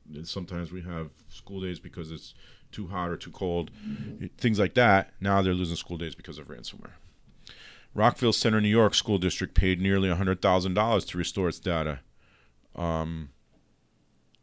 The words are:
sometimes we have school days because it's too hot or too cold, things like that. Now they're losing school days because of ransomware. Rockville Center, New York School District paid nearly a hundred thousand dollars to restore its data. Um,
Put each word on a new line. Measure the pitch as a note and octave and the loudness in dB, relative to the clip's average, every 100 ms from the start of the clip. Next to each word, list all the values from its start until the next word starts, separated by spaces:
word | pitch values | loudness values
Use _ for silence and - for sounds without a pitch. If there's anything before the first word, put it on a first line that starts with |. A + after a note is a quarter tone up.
| D2+ D2+ | -18 -14
sometimes | E2 G2+ F2 F2 D#2+ | -10 -10 -8 -8 -8
we | F2+ | -10
have | F2 E2+ D#2 - - | -10 -8 -10 -14 -20
school | - - G2 | -18 -14 -8
days | F#2 F2 | -8 -8
because | F2 - D#2+ | -12 -12 -12
it's | D#2+ - - - - - | -12 -16 -20 -20 -20 -18
too | - F2 | -12 -8
hot | F#2+ F2 | -6 -4
or | E2+ | -6
too | - | -10
cold, | - F#2 F2 D2+ - - - - - F2+ - | -6 -2 -2 -4 -8 -10 -8 -10 -10 -12 -2
things | A#2+ G#2 | 2 2
like | F#2+ | 2
that. | B2 A#2+ G2 - - | 4 6 6 4 -4
Now | G2 G2 | 0 2
they're | F#2 | 2
losing | F2+ F2 E2+ | 2 -2 -4
school | - E2+ | -8 -8
days | E2 | -8
because | C#2+ - D2+ | -10 -14 -16
of | C#2+ | -14
ransomware. | A#1+ - - - - - _ - - - - - - - | -14 -14 -14 -16 -20 -20 _ -20 -20 -20 -20 -20 -20 -10
Rockville | - A2+ - A#2+ | 2 2 4 2
Center, | G#2+ A#2 A2 | 2 2 4
New | G#2 | 4
York | A2+ G#2+ | 6 6
School | - - G2 | 4 2 2
District | F2+ - F#2 | 2 -2 0
paid | - F#2 F2+ | 4 4 4
nearly | F#2+ G2 F#2+ | 2 2 2
a | F2 | 2
hundred | F#2+ F#2+ | 0 2
thousand | G2 F#2 F#2 | 4 4 2
dollars | F#2 A2+ G#2 | 0 2 2
to | - F2 | 0 -4
restore | E2 - F2+ | -4 -2 -2
its | - | -2
data. | F#2 E2+ D2+ C#2+ - _ _ _ _ _ _ | -2 -2 -2 -6 -12 _ _ _ _ _ _
Um, | - E2+ D#2+ D#2+ E2 D2 - _ _ _ _ _ _ _ _ _ _ | -6 -4 -2 -4 -6 -10 -16 _ _ _ _ _ _ _ _ _ _